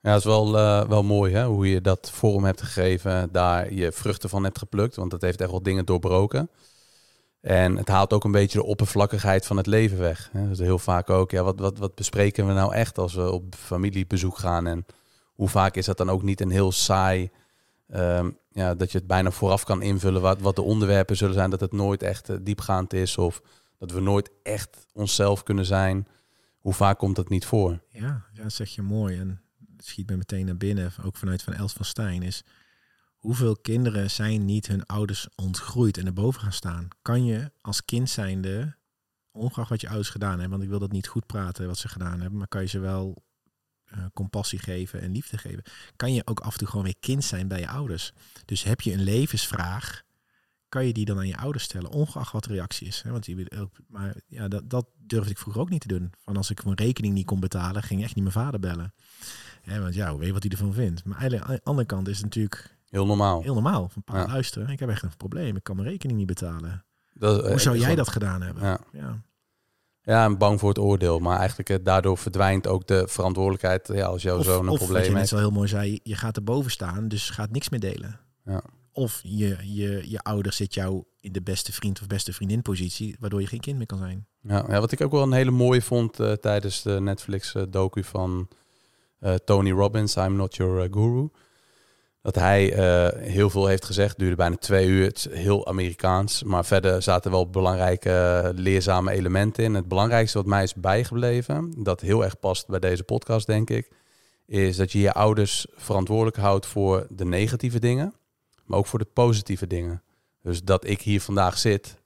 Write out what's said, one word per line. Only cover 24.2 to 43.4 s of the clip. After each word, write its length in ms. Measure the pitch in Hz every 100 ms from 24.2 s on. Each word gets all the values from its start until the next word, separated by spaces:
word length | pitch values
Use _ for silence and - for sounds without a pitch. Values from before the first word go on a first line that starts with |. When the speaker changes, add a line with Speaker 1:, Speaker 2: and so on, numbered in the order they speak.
| 101 _
Speaker 1:
echt 440 | - 104 - - _
onszelf 500 | - 104 - 101 101
kunnen 240 | - 98 90
zijn. 400 | 98 95 95 101 _ _ _ _ _
Hoe 140 | 98
vaak 260 | 92 98 101
komt 180 | 98 95
dat 120 | 90
niet 180 | 95 -
voor? 340 | 113 92 85 _
Speaker 2:
Ja, 360 | 117 117 135 -
ja, 100 | 104
dat 100 | 107
zeg 160 | - 104
je 80 | -
mooi. 360 | 98 107 104 90
En 220 | 95 92 _ _ - -
het 100 | -
schiet 240 | - 98
me 60 | 92
meteen 300 | 90 98 92
naar 100 | 87
binnen, 360 | 98 101 92 -
ook 120 | 92 -
vanuit 260 | 95 90
Van 100 | -
Els 200 | - 98
van 120 | -
Stijn, 380 | - - 107 90
is 220 | 90 101 _ _ _ _ _ _ _ _
hoeveel 400 | 107 120 120 104
kinderen 540 | - 117 123 104 98
zijn 340 | - 107 110
niet 220 | 98 104 -
hun 200 | 98 -
ouders 420 | 104 104 98 -
ontgroeid 640 | - 95 90 - 123 117 92
en 80 | 92
erboven 340 | 90 110 131
gaan 120 | 104
staan? 360 | 92 92 85 87 -
Kan 220 | - 120
je 280 | 123 110 143 _
als 240 | - 101
kind 260 | - 120 127
zijnde, 640 | - 98 95 95 98 147 - _ _ _ _ _
ongeacht 360 | - 120 - 113
wat 100 | 113
je 80 | -
ouders 200 | 107 98
gedaan 200 | - 98
hebben, 200 | 90 90
want 120 | 98
ik 60 | 98
wil 100 | 101
dat 140 | 98
niet 160 | 98 -
goed 180 | - -
praten 400 | 104 92 90 90
wat 120 | 90
ze 100 | -
gedaan 320 | - 90 87
hebben, 180 | 90 104
maar 100 | 98
kan 120 | 104
je 80 | 95
ze 100 | 98
wel, 440 | 95 95 95 92 _ _